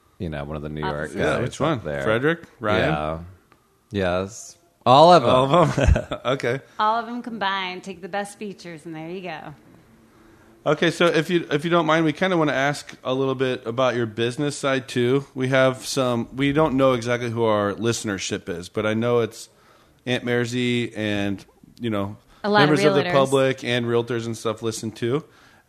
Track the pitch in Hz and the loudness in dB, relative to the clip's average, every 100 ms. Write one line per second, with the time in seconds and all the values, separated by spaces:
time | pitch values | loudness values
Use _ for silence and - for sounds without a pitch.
0 | _ - 85 76 71 76 76 76 76 73 | _ -12 -8 -8 -8 -8 -8 -6 -6 -6
1 | 76 85 - - 120 - 147 127 78 71 | -6 -4 -2 -2 -4 -4 -4 -2 -4 -4
2 | 69 113 147 165 - _ 107 107 151 107 | 0 0 0 -4 -8 _ -2 0 2 0
3 | 78 82 87 - _ _ _ _ _ 101 | -4 -6 -10 -20 _ _ _ _ _ -2
4 | 92 90 98 110 - - _ _ 120 135 | 0 0 -4 -10 -18 -20 _ _ 6 8
5 | 170 170 120 127 135 170 147 - 135 - | 10 8 6 4 4 4 4 4 4 4
6 | - - 120 139 123 131 - - 214 226 | 0 -6 -4 -2 -2 -4 -8 -2 0 0
7 | 220 240 233 220 196 196 185 180 190 170 | -4 -10 -10 -6 -4 -4 -6 -10 -14 -14
8 | 180 202 202 - 214 180 175 160 170 160 | -8 -8 -8 -10 -14 -12 -16 -16 -14 -14
9 | 160 185 180 151 156 139 - - _ _ | -12 -12 -12 -14 -14 -20 -20 -20 _ _
10 | _ _ - - _ _ 139 151 170 - | _ _ -20 -20 _ _ -2 2 2 4
11 | 170 151 156 175 - 143 170 175 156 160 | 4 4 2 0 0 -2 2 2 4 4
12 | 156 147 190 175 151 127 139 143 - - | 2 0 0 2 2 2 0 -2 -10 -10
13 | 127 131 135 131 131 123 113 117 127 120 | -4 -2 -2 0 -2 -2 -4 0 0 0
14 | 117 107 117 127 147 139 143 135 123 123 | -2 -2 -2 -2 -4 -2 -2 -2 -2 0
15 | 120 139 135 131 131 135 131 120 - 139 | 2 2 -2 -4 0 4 4 2 -4 -2
16 | 127 117 - 123 143 143 156 131 135 123 | 0 0 -4 -2 0 2 2 4 4 2
17 | 117 120 120 117 113 104 101 95 117 113 | 0 -4 -2 0 2 2 0 0 -2 -2
18 | 110 92 - 101 - 85 90 110 107 110 | -4 -6 -4 -6 -6 -10 -6 -4 -2 0
19 | 120 120 110 - - _ _ _ _ _ | 2 2 0 -6 -20 _ _ _ _ _
20 | 123 123 120 120 120 123 123 120 113 104 | -4 -4 0 -2 0 -2 -2 -2 -4 -4
21 | 107 101 101 95 - _ - - 117 104 | -4 -2 -4 -6 -10 _ -20 -10 -6 -4
22 | 98 107 _ _ 202 208 151 147 151 143 | -6 -10 _ _ 0 4 4 4 4 2
23 | 156 135 131 135 135 127 120 123 117 117 | 2 2 4 4 2 0 -2 -2 0 0
24 | 117 120 117 110 113 104 113 107 110 - | 0 -4 -6 -6 -6 -4 -6 -6 -8 -4
25 | 117 143 - _ - _ | -2 -2 -4 _ -20 _